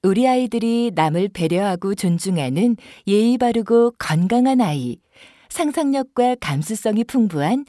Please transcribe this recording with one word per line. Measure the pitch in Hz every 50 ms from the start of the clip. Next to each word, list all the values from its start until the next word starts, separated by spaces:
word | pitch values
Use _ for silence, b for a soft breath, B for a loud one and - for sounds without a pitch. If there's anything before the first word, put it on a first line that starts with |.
| -
우리 | 190 190 214 247 262
아이들이 | 254 254 254 233 233 233 214 233 233 233 240 233 185
남을 | 160 156 156 151 170 190 202
배려하고 | 196 - 170 160 170 180 202 202 185 180 - 196 202
존중하는 | 196 - 180 170 170 - 190 185 165 139 127 131 156 208 240 233 B B B B B B -
예의 | 196 208 220 233 247 254
바르고 | 247 240 233 226 220 190 226 233 233 240 233 _
건강한 | - - 160 254 175 190 233 240 247 262 269 254
아이, | 233 180 151 143 127 123 117 - b b b b b b b b b b -
상상력과 | - - 302 269 - 311 277 269 277 262 269 _ - 247 247 254 254
감수성이 | - - 143 135 156 - 220 214 - 226 214 214 233
풍부한 | - - 277 226 208 170 151 143 160 214 277 285